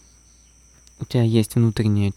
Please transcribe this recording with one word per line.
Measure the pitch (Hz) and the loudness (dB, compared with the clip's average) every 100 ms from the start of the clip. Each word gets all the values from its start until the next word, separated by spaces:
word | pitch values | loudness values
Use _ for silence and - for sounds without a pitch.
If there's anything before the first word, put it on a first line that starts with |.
| _ _ _ _ _ _ _ _ - _ | _ _ _ _ _ _ _ _ -20 _
У | - | -4
тебя | 127 | 0
есть | 113 113 107 123 | 2 0 0 0
внутреннее | 117 107 107 104 101 | 0 0 0 0 -2